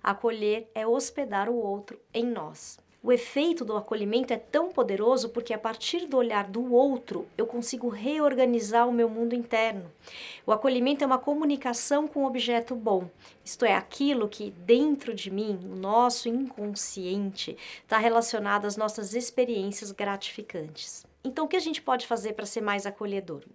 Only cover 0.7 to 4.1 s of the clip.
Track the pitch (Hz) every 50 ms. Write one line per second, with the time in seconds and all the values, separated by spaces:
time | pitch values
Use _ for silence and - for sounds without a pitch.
0.7 | _ 226 220 226 240 277 - - - 294 277 220 202 196 202 220 240 240 214 196
1.7 | 196 208 202 - - - _ _ - 226 233 240 233 196 156 156 156 - - -
2.7 | - - _ _ _ _ - - 247 240 240 - - 277 302 349 330 - 240 214
3.7 | 214 208 208 - 220 214 202 202